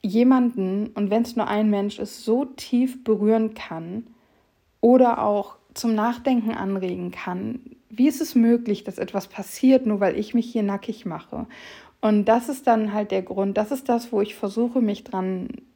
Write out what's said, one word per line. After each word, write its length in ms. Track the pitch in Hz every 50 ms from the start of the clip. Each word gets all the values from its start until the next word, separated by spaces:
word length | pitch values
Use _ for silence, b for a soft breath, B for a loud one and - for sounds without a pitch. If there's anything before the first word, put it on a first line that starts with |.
jemanden, 840 | - 196 185 226 247 254 262 254 247 240 240 196 190 185 190 202 214 -
und 220 | - 208 208 190
wenn's 260 | 202 226 233 240 -
nur 120 | 233 208 -
ein 220 | 208 208 220 214
Mensch 280 | 202 202 202 208 - -
ist, 260 | 202 202 - - -
so 200 | 226 226 254 285
tief 580 | 262 - - - - - 240 262 254 254 - -
berühren 500 | - 220 190 208 214 220 226 220 220 220
kann 520 | - - - 165 165 165 170 185 226 233 b b b b b b b b b b b b b _ _
oder 420 | - 233 247 254 254 240 226 -
auch 340 | 220 208 208 202 196 - - _ _ _ _
zum 200 | - - 233 220
Nachdenken 580 | 214 214 240 247 240 - 277 254 240 214 220
anregen 600 | - - 196 196 196 190 185 180 180 180 180 180
kann. 480 | - - - 180 180 180 196 220 247 - - - - _ _ _
Wie 200 | 220 220 254 302
ist 120 | - -
es 140 | 320 - -
möglich, 500 | 240 226 233 240 233 233 208 202 190 -
dass 140 | 196 190 -
etwas 300 | 185 190 - 196 - -
passiert, 580 | - - 196 - - - - 262 262 254 254
nur 140 | 220 208 196
weil 180 | 202 185 - -
ich 160 | 208 - -
mich 160 | 240 226 233
hier 120 | - 226
nackig 440 | 208 202 196 202 - - - - -
mache? 400 | 180 156 160 - _ - - - B B B B B B B B B B _
Und 240 | - 214 214 208 196
das 240 | 220 220 240 240 -
ist 180 | 277 - -
dann 260 | 254 226 220 214 208
halt 180 | 202 214 208 202
der 120 | 190 190
Grund, 340 | 185 - 190 196 196 202 190
das 140 | 202 214 214
ist 180 | 285 269 - -
das, 240 | 240 233 240 -
wo 80 | 240 202
ich 140 | 202 208 -
versuche, 460 | - - 202 202 226 240 240 233 262
mich 240 | 233 208 202 - -
dran 440 | - - 190 185 190 190 180 - - - - _ _ _